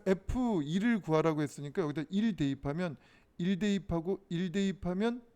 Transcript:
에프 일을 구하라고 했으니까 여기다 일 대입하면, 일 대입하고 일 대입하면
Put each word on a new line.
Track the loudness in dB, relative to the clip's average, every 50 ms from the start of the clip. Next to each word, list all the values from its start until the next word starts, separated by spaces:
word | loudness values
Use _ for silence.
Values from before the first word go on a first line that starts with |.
| 2
에프 | 2 0 0 0 -4 -2 0 0 2 2 0
일을 | 0 0 0 0 2 2 2 2
구하라고 | 2 2 2 4 4 4 2 2
했으니까 | 0 -2 -4 -6 -10 -8 -4 -2
여기다 | -2 -2 -2 -4 -4 -2
일 | 0 0 2 2 2
대입하면, | 2 0 0 0 -2 -4 -4 -4 -2 -4 -4 -6 -8 -14 -20 -20 -20 _ _ _ -4
일 | 0 0 0 2
대입하고 | 2 2 2 0 0 -2 -2 -2 0 -2 -4 -4 -4 -4
일 | -4 -2 -2 0
대입하면 | 0 0 0 0 0 -2 -4 -4 -2 0 0 0 0 -2 -8 -14 -20